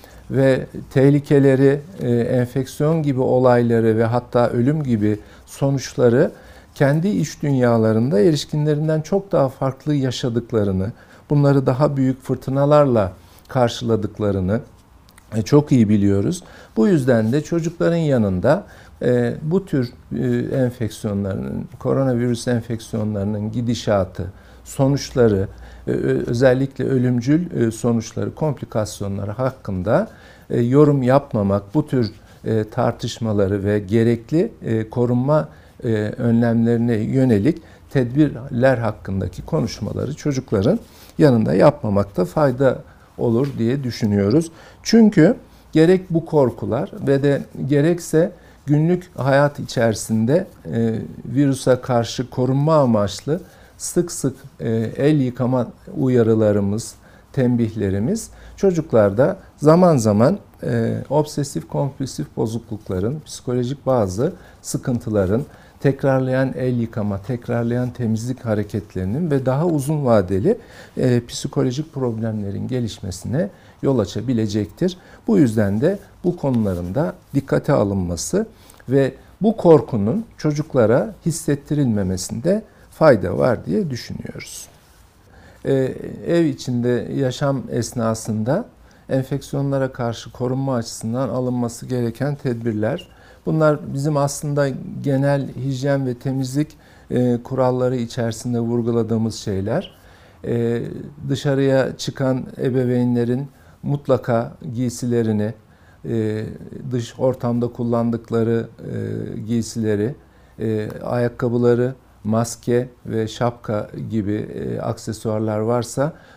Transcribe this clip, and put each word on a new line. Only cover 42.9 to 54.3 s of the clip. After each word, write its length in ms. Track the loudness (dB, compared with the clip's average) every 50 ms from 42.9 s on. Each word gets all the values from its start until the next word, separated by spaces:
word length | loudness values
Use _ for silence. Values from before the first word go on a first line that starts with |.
| -20 -20 -20 -16 _ -2
olur 300 | 0 0 2 2 0 -2 -2 -2
diye 260 | -2 0 -2 -2 -4
düşünüyoruz. 640 | -6 -6 -4 -2 0 2 2 4 4 4 2 2 -2 -6 -18 -20 -20 -20 -12
Çünkü 540 | -2 4 6 6 6 8 8 6 6 6 4 2 -6 -18 -20 -20 -10 0
gerek 380 | 2 4 6 6 4 4 2 -2
bu 140 | -2 -2 -2
korkular 680 | 0 2 4 4 2 2 -2 -4 -4 -4 -4 -4 -6 -8 -4 0
ve 160 | 0 2 2
de 200 | 4 2 2 0 -2 -6 -10 -8 -2 0
gerekse 640 | 2 2 4 2 2 0 -2 0 2 2 2 2 -2 -8 -20 -20 -20 -10 -2
günlük 440 | 0 2 4 4 2 2 0 -2 -6 -8
hayat 440 | -4 0 2 4 4 4 2 0 -4
içerisinde, 880 | -10 -6 -2 0 2 2 0 -2 -2 -2 0 0 2 2 2 2 0 -4 -12 -16 -10 -6
e, 220 | -2 0 0 0 -2 -4 -6 -10 -12 -14 -10
virüse 560 | -4 0 2 2 2 0 0 2 2 2 2
karşı 500 | 0 0 0 0 0 -2 -4 -8 -8 -6
korunma 460 | -4 -2 0 0 0 0 2 2 4
amaçlı 640 | 4 4 4 4 2 0 -2 -4 -6 -6 -4 -4 -4 -6 -10 -20 -20 -20 -20 -18
sık 360 | -14 -12 -4 -2 -2 -2 -2
sık, 240 | -4 -4 -4 -4